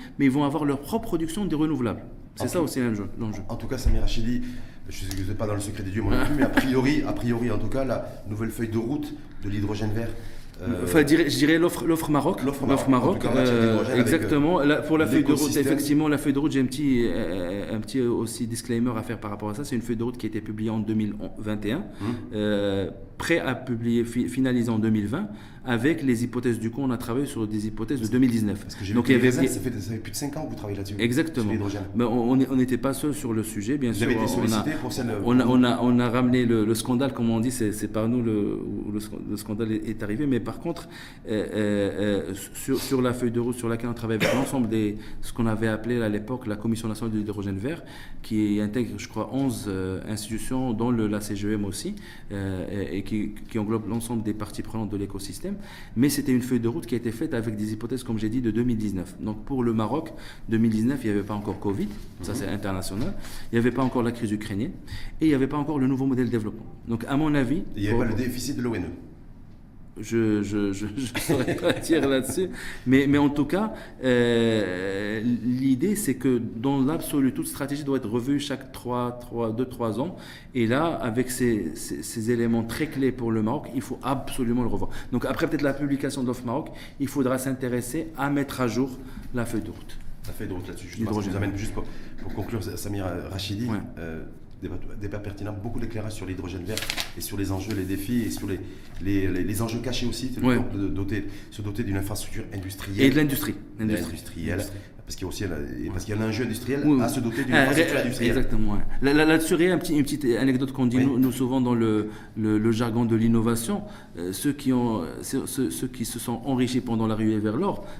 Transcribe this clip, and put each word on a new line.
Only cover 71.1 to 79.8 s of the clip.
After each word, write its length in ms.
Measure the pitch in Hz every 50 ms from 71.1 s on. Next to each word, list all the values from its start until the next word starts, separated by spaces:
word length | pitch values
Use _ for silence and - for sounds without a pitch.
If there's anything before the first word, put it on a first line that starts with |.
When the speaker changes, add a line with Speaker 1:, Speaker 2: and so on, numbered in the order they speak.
| - -
Speaker 1:
saurais 360 | - - 165 135 123 - 160
pas 180 | - 180 175 131
<laughs> 140 | - - -
dire 200 | 160 156 135 139
là-dessus. 420 | 135 131 123 - - 156 190 180 120 - - - - - - 123
Mais, 180 | 131 135 139 139
mais 100 | 139 147
en 120 | 143 143
tout 160 | 143 143 139
cas, 280 | - - 185 214 214 - - - - - - -
euh, 1160 | 131 123 123 120 120 120 117 117 117 113 110 104 92 90 90 92 98 98 98 104 104 107 110 107 120 120 110 101
l'idée, 520 | 123 123 127 131 135 131 123 143 196 208
c'est 200 | 202 - 143 127
que 260 | - - 135 127 120 110 104 95
dans 260 | 113 113 139 139 139
l'absolu, 520 | 131 135 156 160 160 - - 147 135 127 -
toute 140 | - 160 -
stratégie 360 | - - 143 135 143 143 156
doit 140 | 139 135 131
être 120 | - 104
revue 300 | 110 123 117 135 143 143
chaque 320 | 143 - 135 120 - -
trois, 460 | - - - 120 123 123 123 120 117 120
trois, 320 | - - 120 117 117 110
deux, 140 | 110 113 131
trois 340 | 127 - -